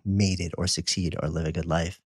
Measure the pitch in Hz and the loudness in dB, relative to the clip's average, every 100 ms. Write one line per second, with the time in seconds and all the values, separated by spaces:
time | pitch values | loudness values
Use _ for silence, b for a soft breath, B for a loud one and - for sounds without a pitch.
0 | 101 98 98 90 87 - 92 - 90 - | 0 4 4 2 -4 -2 -2 0 -2 0
1 | 87 - 82 82 80 80 - 82 85 - | -2 -2 -2 0 -2 -2 0 0 0 -6